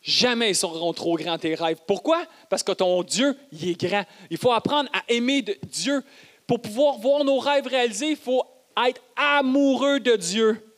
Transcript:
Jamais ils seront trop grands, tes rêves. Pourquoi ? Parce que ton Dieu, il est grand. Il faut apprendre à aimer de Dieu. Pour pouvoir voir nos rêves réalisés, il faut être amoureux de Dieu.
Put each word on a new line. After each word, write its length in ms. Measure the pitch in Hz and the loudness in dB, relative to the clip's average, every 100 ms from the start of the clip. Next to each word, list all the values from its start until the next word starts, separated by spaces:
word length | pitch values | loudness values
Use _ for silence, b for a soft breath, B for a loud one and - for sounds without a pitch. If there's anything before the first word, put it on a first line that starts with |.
Jamais 500 | - - 247 233 233 | -2 0 0 2 0
ils 60 | 175 | 0
seront 360 | 185 165 170 | -2 -4 -6
trop 240 | 165 170 170 | -4 -2 -2
grands, 220 | 160 165 | -2 -4
tes 160 | 165 | -4
rêves. 260 | 160 165 160 - | -2 -2 -4 -2
Pourquoi ? 380 | 196 277 330 330 B B | -4 0 0 0 B B
Parce 140 | 185 | -4
que 100 | - | -2
ton 300 | 190 185 180 | 0 2 0
Dieu, 340 | 175 180 277 277 - | -2 0 0 -2 -10
il 180 | 156 170 | -8 -6
est 100 | 180 | -4
grand. 240 | 175 202 190 B 180 | -2 -2 -4 B -10
Il 80 | 160 | -2
faut 140 | 247 | 0
apprendre 360 | 233 - 294 269 | 0 0 0 0
à 100 | 285 - | -4 -2
aimer 340 | 240 240 277 | -2 0 0
de 140 | 214 196 - | -2 -8 -8
Dieu. 360 | - 180 277 - B B B - | -8 -2 -2 -4 B B B -4
Pour 160 | 240 | -4
pouvoir 360 | 240 208 294 247 | -4 0 0 2
voir 240 | 226 285 | 0 2
nos 140 | 277 269 | 2 2
rêves 280 | 233 285 247 | 2 0 0
réalisés, 440 | 254 240 202 302 | 0 0 -2 -4
il 60 | 294 | -4
faut 260 | - 254 - _ _ - 247 | 0 -2 -2 _ _ -2 -2
être 140 | 254 _ - | -2 _ -2
amoureux 840 | 285 285 269 262 277 254 277 277 | 2 2 2 4 4 4 2 2
de 160 | 233 220 | 2 0
Dieu. 480 | 170 196 220 220 - | 0 2 2 2 -6